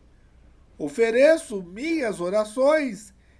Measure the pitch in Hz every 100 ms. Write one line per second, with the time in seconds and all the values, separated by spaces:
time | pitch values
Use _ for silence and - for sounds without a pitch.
0 | _ _ _ _ - - _ - 147 -
1 | 226 240 294 320 - 202 175 196 311 330
2 | 233 170 175 214 214 254 277 311 269 196
3 | - - _ _